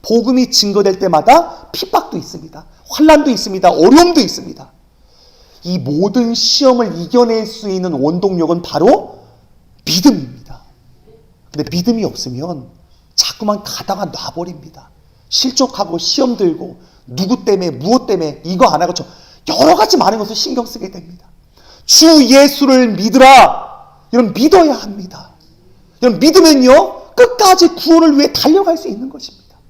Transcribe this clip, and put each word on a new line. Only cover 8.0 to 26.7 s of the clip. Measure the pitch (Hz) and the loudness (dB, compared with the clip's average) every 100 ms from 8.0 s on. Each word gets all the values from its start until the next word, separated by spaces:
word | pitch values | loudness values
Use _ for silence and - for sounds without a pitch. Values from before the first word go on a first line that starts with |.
| 143 175 196 180 160 170 | -4 -2 -4 -2 -2 -4
바로 | - 151 185 339 - - _ _ _ _ _ _ | -4 0 2 2 -2 -20 _ _ _ _ _ _
믿음입니다. | - 165 277 190 131 - - - _ _ _ _ _ _ _ _ _ | -6 0 2 0 -6 -18 -20 -20 _ _ _ _ _ _ _ _ _
근데 | 147 147 | -10 -6
믿음이 | 175 180 226 | -4 -2 -2
없으면 | 185 - - 123 165 156 123 _ _ _ _ | -4 -8 -12 -10 -10 -12 -16 _ _ _ _
자꾸만 | - - - 214 208 | -10 -10 -6 -6 -6
가다가 | - - - 190 185 | -8 -14 -10 -8 -8
놔버립니다. | - - - 180 147 147 - _ _ _ _ _ | -12 -14 -12 -12 -14 -20 -20 _ _ _ _ _
실족하고 | - 262 254 262 - 190 170 | -6 -4 -4 -6 -4 -8 -6
시험 | - - 254 233 | -6 -4 -2 -2
들고 | 185 156 - - _ _ - | -4 -4 -12 -18 _ _ -16
누구 | 123 185 254 | -8 -4 -4
때문에 | - 196 175 | -2 -2 -4
무엇 | 123 160 247 - | -6 -2 -2 0
때문에 | 190 156 139 | -4 -4 -10
이거 | 160 180 240 | -10 0 0
안 | 156 | 0
하고 | 175 | -4
저 | 180 151 - _ _ - | -6 -12 -20 _ _ -10
여러 | - 302 359 | 0 2 2
가지 | 440 349 | 2 0
많은 | 190 220 | 0 -4
것을 | 208 | -8
신경 | 226 - 247 | -8 -6 -6
쓰게 | 226 220 190 | -8 -12 -14
됩니다. | 185 165 180 _ _ _ _ _ _ | -16 -20 -20 _ _ _ _ _ _
주 | - - 320 320 | -2 4 6 4
예수를 | 240 269 277 - 269 254 247 | 6 6 4 2 2 2 2
믿으라. | 180 214 262 262 262 190 - - - - _ _ | -2 -2 4 8 8 6 2 -12 -20 -20 _ _
여러분, | 233 226 | -2 -2
믿어야 | 196 285 370 320 | 0 2 4 4
합니다. | 233 208 202 180 - - _ _ _ _ _ _ _ | 0 -8 -14 -16 -20 -20 _ _ _ _ _ _ _
여러분, | 247 185 | -2 2
믿으면요 | 277 370 330 285 254 | 4 6 6 4 6